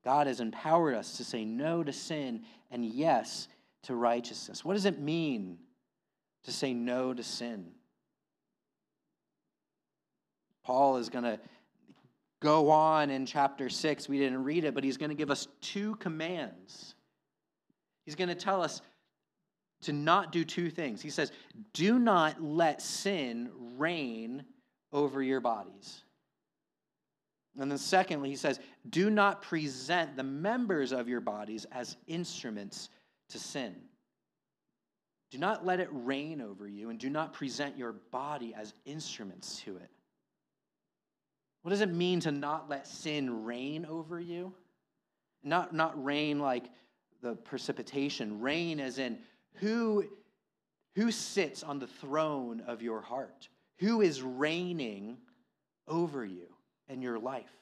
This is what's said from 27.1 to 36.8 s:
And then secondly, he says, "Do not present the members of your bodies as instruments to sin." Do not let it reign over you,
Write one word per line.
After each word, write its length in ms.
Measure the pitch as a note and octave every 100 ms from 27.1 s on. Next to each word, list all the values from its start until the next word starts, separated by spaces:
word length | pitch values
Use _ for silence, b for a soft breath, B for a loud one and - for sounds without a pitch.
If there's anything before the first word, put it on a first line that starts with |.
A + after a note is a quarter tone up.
| _ _ _ _ -
And 120 | C#3
then 80 | C#3
secondly, 520 | - F#3 F#3 D3+ C#3
he 60 | C3+
says, 220 | D#3 C3 B B A#2
"Do 220 | D3+ G3+
not 320 | G#3 G3+ G3
present 760 | - E3 D3 B2+ - F3 D#3 C3+
the 60 |
members 680 | C3+ C#3 F#3+ B3 A#3 E3+ B2+
of 160 | B2+ A#2+
your 120 | A#2+
bodies 460 | G#2+ G#2 G#2 G#2+ -
as 320 | B2+ A#2+ - -
instruments 840 | E3 E3+ - A#2+ G#2 G2+ - - b b b _
to 100 | -
sin." 360 | - D3 A#2 F2 - _ _ _ _ _ _ _ _ _ _ _ _ _ _
Do 60 | C3
not 300 | F3+ G#3+ F3
let 140 | F3+
it 80 | F3
reign 480 | C#3+ A#2+ C3+ D3+ D#3
over 260 | A2 G2 G2+
you, 220 | G2+